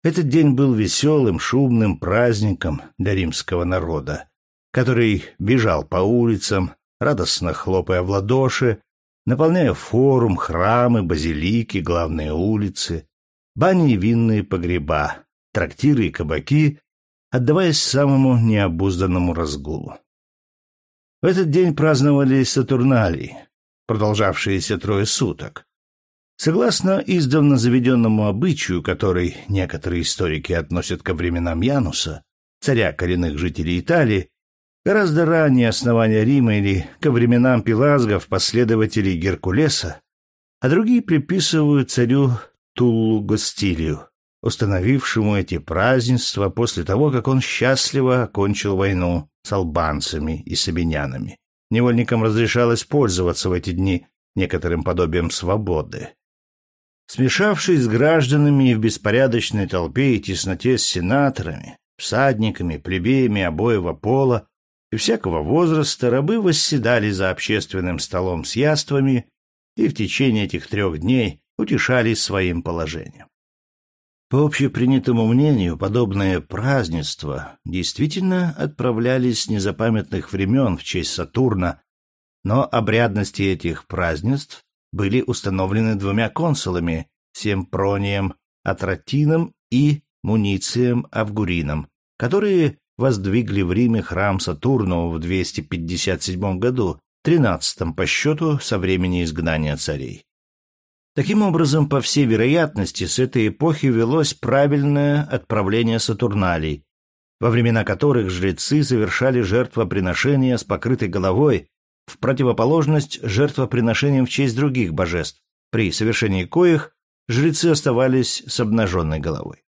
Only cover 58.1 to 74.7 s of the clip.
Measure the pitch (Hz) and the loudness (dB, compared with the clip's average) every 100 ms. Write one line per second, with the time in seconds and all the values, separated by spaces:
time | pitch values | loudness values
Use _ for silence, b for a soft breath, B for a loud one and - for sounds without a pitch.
58.1 | 160 127 147 147 139 131 110 110 - 107 | 2 2 2 4 4 4 4 0 -2 0
59.1 | 117 131 117 - 107 92 92 82 73 139 | 2 2 0 -2 -2 -2 -2 -2 0 0
60.1 | 110 98 90 98 90 123 123 - 90 87 | 0 -2 -6 -4 -2 0 0 0 -2 0
61.1 | 135 139 - 82 73 - - _ _ - | 2 2 -2 -8 -10 -16 -20 _ _ -4
62.1 | 110 139 110 110 - 87 78 - 92 98 | 0 2 2 -2 -2 -6 -6 -4 -2 0
63.1 | 135 123 104 90 78 113 107 85 78 104 | 2 2 2 -2 0 0 0 -2 -4 -2
64.1 | 131 135 117 - _ _ _ _ 110 - | 2 2 0 -4 _ _ _ _ -4 -2
65.1 | 226 95 82 78 147 170 156 147 - 123 | -2 -2 -4 0 2 2 2 0 0 0
66.1 | 127 147 226 190 151 - 147 113 120 104 | 0 0 0 2 0 0 0 2 2 0
67.1 | 95 95 90 - 107 - 95 90 82 - | -2 -2 -4 -2 -2 -2 -6 -4 -6 -4
68.1 | 92 92 85 - 117 147 151 - 143 135 | -4 -2 -4 -6 -2 0 0 -2 0 2
69.1 | 127 - _ _ _ _ - - - 101 | 0 -2 _ _ _ _ -2 -2 -2 -4
70.1 | - 135 110 98 85 - 104 98 78 90 | 0 0 0 -2 -6 -6 -2 -2 -2 0
71.1 | 127 104 - _ - 107 123 - 127 113 | 0 0 -6 _ -8 -2 -2 0 0 0
72.1 | 110 - 95 92 85 85 85 78 82 - | -2 -2 -2 0 -2 -4 -6 -6 -8 -14
73.1 | - - _ _ _ _ _ _ _ _ | -20 -20 _ _ _ _ _ _ _ _
74.1 | _ _ 131 151 147 139 | _ _ 2 2 2 -2